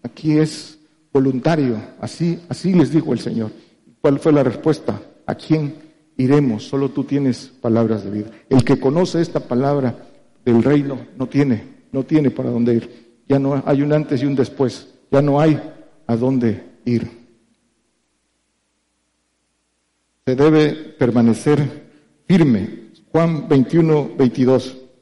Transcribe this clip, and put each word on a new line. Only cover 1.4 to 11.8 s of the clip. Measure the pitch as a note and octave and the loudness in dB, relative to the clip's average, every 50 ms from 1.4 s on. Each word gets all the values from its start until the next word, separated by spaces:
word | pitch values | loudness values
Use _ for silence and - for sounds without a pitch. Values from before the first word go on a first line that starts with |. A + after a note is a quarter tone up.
| A#2 D3+ E3+ D3+ C#3 B2 A2+ G#2+ - - - - | -2 0 0 0 0 -2 -2 -4 -8 -14 -14 -14
Así, | G#2+ - - - E3 E3+ D#3+ E3 - - | -12 -12 -8 -4 -4 -4 -4 -6 -8 -12
así | - - - F3 F#3+ | -12 -6 -2 0 2
les | F3 C#3+ B2 | 2 2 2
dijo | D3 D#3+ C#3 D3+ B2 | 2 -2 0 0 -4
el | A2 | -4
Señor. | - A#2 A2 A2+ A2 G#2+ - - _ _ _ _ _ _ _ _ | -4 -6 -6 -6 -6 -8 -10 -16 _ _ _ _ _ _ _ _
¿Cuál | - D3 C#3 C3 | 0 0 0 2
fue | - E3 D3+ | 2 2 2
la | D3 C3 | 4 2
respuesta? | A#2+ G#2+ - - D#3+ D3+ - - - G#2+ G#2+ - - _ _ _ | 0 -2 -2 -2 -2 -2 -2 -4 -8 -8 -8 -12 -20 _ _ _
"¿A | - - | -10 -10
quién | - - - D#3 D#3 D3 C#3+ - - - - _ _ _ _ _ | -10 -2 -2 -2 0 0 -6 -8 -14 -20 -20 _ _ _ _ _
iremos? | - B2+ B2+ C#3+ D3 D3 B2+ A2 G#2+ - | -4 0 2 2 2 2 2 -2 -4 -6
Solo | - - C#3 C#3 B2+ | -6 -4 -4 -4 -2
tú | - C#3+ B2 | -4 -6 -6
tienes | - C#3 C#3+ C#3 C3 A#2 - - - _ _ | -4 -2 -2 0 -2 -2 -4 -8 -20 _ _
palabras | - A#2+ A2 A2+ A#2 A2 A2+ G#2 G2 | -2 0 2 2 2 0 -2 -4 -6
de | G2 | -8
vida". | G2+ G#2+ G#2 - - - _ _ | -8 -8 -8 -10 -14 -20 _ _
El | - C3 A#2 | 2 2 4
que | C#3 C#3 B2+ | 4 0 2
conoce | - C3+ C#3+ E3+ F#3 F3 - E3 | 2 0 0 0 -2 0 -2 -4
esta | E3 E3 - D3+ | -4 -2 -4 -8
palabra | - - B2 A#2+ C3+ C#3 C#3+ C#3+ C3 A#2+ A2+ - - - _ _ _ _ _ _ _ | -6 -4 -4 -2 0 0 -2 0 -2 -4 -4 -6 -18 -20 _ _ _ _ _ _ _
del | B2+ A#2 A#2 A2+ | 2 2 4 4
reino | C3+ D3 D3 C#3 C#3 C3+ A#2+ A#2 - - | 4 2 2 0 -2 -8 -10 -14 -18 -10
no | B2 C3 | -10 -10
tiene, | B2 - C#3 C#3+ C#3 A#2+ G#2 - - - _ | -2 0 0 2 2 0 -2 -4 -14 -20 _